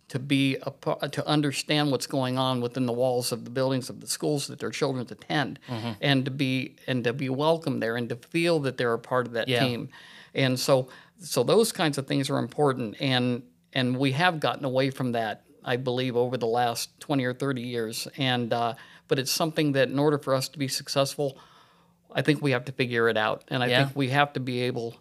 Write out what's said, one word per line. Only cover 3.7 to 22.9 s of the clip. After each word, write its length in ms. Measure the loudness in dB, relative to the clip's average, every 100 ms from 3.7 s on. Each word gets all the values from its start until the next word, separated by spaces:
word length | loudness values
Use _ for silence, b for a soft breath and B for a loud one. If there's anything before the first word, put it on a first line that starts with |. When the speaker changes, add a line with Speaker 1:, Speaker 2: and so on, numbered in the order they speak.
| 0 -4
Speaker 1:
of 120 | -12
the 60 | -8
schools 400 | -4 -2 -2 -4
that 120 | -8
their 120 | -6
children 340 | -2 -2 -2 -8
attend, 500 | -12 -2 0 0 -4 -8
Speaker 2:
Mm-hmm. 220 | -6 -6 -2
Speaker 1:
and 240 | 2 2 2
to 60 |
be, 440 | -2 -2 -2 -4 -10 -4
and 160 | -2
to 100 | 0
be 160 | -2 -2
welcome 500 | 0 2 2 0 -2
there 160 | -2 -2
and 140 | -4
to 60 | -8
feel 440 | -6 0 2 2
that 180 | 0 0
they're 160 | 0
a 60 | 0
part 280 | 0 -2 0
of 60 |
that 140 | -2 0
Speaker 2:
Yeah. 160 | 2
Speaker 1:
team. 260 | 2 0 -8 B B B B
And 260 | 0 2 2
so, 300 | 4 4 2 B B -16
so 240 | -4 0
those 280 | 4 6 4
kinds 260 | 2 0 0
of 100 | -2
things 220 | -2 0
are 80 | -2
important, 600 | -2 2 2 2 -4 -2
and, 440 | 0 2 2 -2 -6 _ _
and 240 | -2 0 2
we 140 | 0
have 260 | 2 2 2
gotten 260 | -2 -2 -2
away 240 | 0 0
from 240 | 0 -2
that, 300 | -2 -4 -6 _ -12
I 120 | -4 -2
believe, 380 | -2 -2 0 0
over 220 | 0 0
the 100 | 0
last 520 | 2 0 -2 -8 -10
twenty 240 | -2 0
or 100 | 0 -2
thirty 260 | -4 -4
years. 460 | -4 -4 -4 -6 -8 -2
And, 340 | 0 0 0
uh, 220 | 0 -2 -4 B B -2
but 120 | 0
it's 120 | 0
something 420 | 0 0 2 2
that 160 | 4 2
in 100 | 4
order 180 | 2 2
for 160 | 2
us 160 | 0 0
to 80 | -4
be 100 | -4
successful, 720 | -4 -2 0 0 0 -4 -4 b b b b b b -8
I 120 | -2
think 180 | 2 2
we 100 | 2
have 140 | 0 -2
to 60 |
figure 360 | -4 0